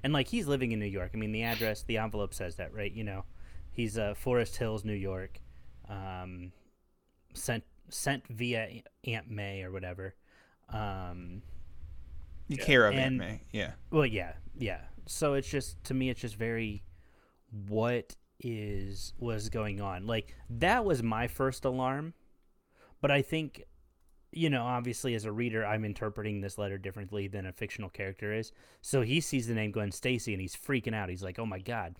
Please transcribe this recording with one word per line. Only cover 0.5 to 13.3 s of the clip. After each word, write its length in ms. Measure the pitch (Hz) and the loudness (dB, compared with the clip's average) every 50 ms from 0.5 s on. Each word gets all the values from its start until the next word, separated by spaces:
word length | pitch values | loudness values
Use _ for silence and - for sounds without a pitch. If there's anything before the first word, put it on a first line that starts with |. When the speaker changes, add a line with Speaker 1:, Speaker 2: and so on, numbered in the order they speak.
| 143 131 131 117 | 4 4 4 2
Speaker 1:
in 80 | 113 107 | 2 2
New 80 | 104 | 0
York. 240 | 101 98 95 90 90 | 0 0 -2 -2 -2
I 40 | - 110 | -2 -2
mean, 140 | 107 107 | 0 0
the 100 | 107 110 | 0 0
address, 400 | 117 117 113 107 113 110 104 - | 2 0 0 2 2 0 0 0
the 160 | - - 113 107 | 0 0 2 2
envelope 340 | 113 107 113 107 101 - | 2 2 0 0 -2 -2
says 220 | - - 95 87 - | -2 -4 -4 -4 -4
that, 160 | - 87 78 | -6 -6 -6
right? 200 | - 107 101 104 | -4 -2 -2 -2
You 100 | 104 113 107 | -2 -2 -4
know, 200 | 104 95 95 - - - - - - - - - - | -4 -4 -4 -6 -8 -10 -12 -12 -12 -10 -10 -10 -8
he's, 260 | - - 117 107 104 117 | -4 -2 -2 0 0 0
uh, 160 | - 104 101 | 0 0 0
Forest 420 | - - 131 123 120 110 - - | 0 0 4 4 4 4 2 0
Hills, 280 | - 123 110 110 104 101 | 0 0 0 0 -2 -2
New 100 | 110 104 | -2 -2
York. 460 | 98 98 95 92 92 95 95 - - - - - - - - - - - - | 0 -2 -2 -2 -4 -6 -8 -10 -12 -12 -14 -14 -14 -14 -14 -14 -14 -12 -10
Um, 640 | 101 98 95 95 92 92 90 92 90 87 90 90 - - - _ _ _ _ _ _ _ _ _ _ _ _ _ - | -8 -8 -6 -6 -6 -6 -8 -8 -10 -10 -12 -12 -14 -18 -20 _ _ _ _ _ _ _ _ _ _ _ _ _ -12
sent, 300 | - - - 117 110 - - - - - - | -8 -4 -2 -2 -2 -4 -8 -20 -20 -18 -12
sent 380 | - - - 139 143 127 - - | -8 -2 0 0 0 0 -2 -10
via 540 | 117 107 120 120 120 113 110 95 - 113 - - _ _ - | -4 -2 0 2 2 0 0 -2 -6 -12 -16 -18 _ _ -4
Aunt 240 | 127 113 110 - 117 | -4 -4 -4 -4 -6
May 320 | 107 104 101 98 98 98 92 | -6 -6 -4 -4 -4 -6 -6
or 80 | 92 | -6
whatever. 420 | 95 95 92 90 90 95 95 95 - - _ _ - - - _ _ _ _ - | -6 -6 -6 -6 -6 -6 -8 -10 -10 -12 _ _ -20 -20 -20 _ _ _ _ -8
Um, 760 | 113 110 107 101 95 95 92 90 90 90 87 87 90 104 - - - - - - - - - - - - - - - - - - - - - | -4 -4 -2 -2 -2 -4 -4 -6 -8 -8 -8 -8 -10 -10 -10 -8 -8 -8 -8 -8 -10 -10 -10 -10 -10 -10 -10 -8 -8 -10 -10 -8 -10 -10 -6
Speaker 2:
You 100 | - 147 - | -4 -4 -2
Speaker 3:
Yeah. 60 | - | 4
Speaker 2:
care 220 | 165 139 123 110 | 8 10 10 10
of 80 | 104 135 | 10 8
Aunt 120 | 135 131 | 6 4
Speaker 1:
and 120 | 135 131 127 | 4 2 2
Speaker 2:
May, 240 | 90 92 | 0 -2